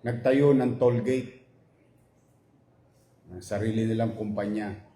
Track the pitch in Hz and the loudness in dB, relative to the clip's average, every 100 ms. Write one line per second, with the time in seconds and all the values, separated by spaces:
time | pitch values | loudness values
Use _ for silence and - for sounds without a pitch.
0 | 117 120 131 135 143 135 123 120 123 120 | -4 -2 2 4 6 4 2 2 2 2
1 | 110 131 123 - _ _ _ _ _ _ | 0 -2 -4 -16 _ _ _ _ _ _
2 | _ _ _ _ _ _ _ _ _ _ | _ _ _ _ _ _ _ _ _ _
3 | _ _ - 90 - 101 110 110 113 113 | _ _ -18 -18 -8 -4 -2 0 0 0
4 | 117 104 104 104 104 107 104 95 - | -2 -4 -6 -4 -4 -4 -6 -10 -16